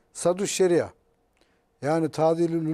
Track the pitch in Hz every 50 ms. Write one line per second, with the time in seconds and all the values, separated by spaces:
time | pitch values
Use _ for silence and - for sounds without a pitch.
0 | _ _ _ - - 170 180 190 202 - - - 185 180 175 147 110 90 - _
1 | _ _ _ _ _ _ _ _ _ _ _ _ _ _ _ _ 127 143 160 165
2 | 160 151 - 151 156 160 165 165 170 160 165 165 160 156